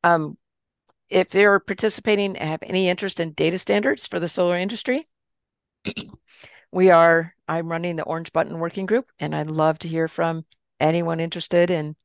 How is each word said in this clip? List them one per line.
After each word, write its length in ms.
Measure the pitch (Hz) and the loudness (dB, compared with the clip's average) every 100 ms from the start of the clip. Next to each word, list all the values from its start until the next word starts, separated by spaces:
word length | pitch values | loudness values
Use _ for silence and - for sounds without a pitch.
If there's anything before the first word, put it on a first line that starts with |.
Um, 340 | 170 170 151 - _ _ _ _ _ _ _ | 4 2 0 -10 _ _ _ _ _ _ _
if 200 | 190 175 | 0 2
they're 300 | 190 202 202 | 4 6 4
participating 760 | - 190 220 - - 208 202 185 | 0 -2 -2 -2 0 0 0 -4
and 120 | 156 | -6
have 140 | 160 | -8
any 240 | - 185 185 | -2 0 2
interest 320 | 185 196 - | 0 -4 -4
in 140 | 165 | -6
data 260 | 151 160 180 | 0 0 0
standards 480 | - 208 220 - - | 0 0 0 -4 -6
for 120 | 180 | -6
the 100 | 175 | -6
solar 260 | - 175 | 0 0
industry, 520 | 175 190 233 - 262 - _ _ _ _ _ _ _ | 0 -4 -6 -4 -4 -4 _ _ _ _ _ _ _
<clears throat> 60 | - - - - _ _ - - _ | -12 -12 -16 -20 _ _ -20 -20 _
we 180 | 180 185 | 2 6
are, 460 | 170 170 165 165 _ - | 8 6 4 0 _ -6
I'm 200 | 165 165 | -6 -4
running 300 | 165 175 165 | -6 -6 -6
the 60 | |
Orange 280 | - 160 160 | -6 -8 -4
Button 260 | 175 151 165 | -4 -2 -4
Working 280 | 170 190 | -6 -6
Group, 260 | 190 233 - _ | -2 -2 -4 _
and 160 | 156 | -6
I'd 120 | 151 151 | -6 -4
love 300 | 156 156 156 | 0 0 0
to 80 | 170 | -4
hear 200 | 165 160 | -4 -4
from 380 | - 165 165 160 _ _ _ | -2 -2 -4 -10 _ _ _
anyone 400 | 156 170 165 165 | 0 0 -2 -4
interested 500 | 165 170 - 175 175 | -4 -8 0 2 2
in 260 | 170 151 151 | 0 -4 -10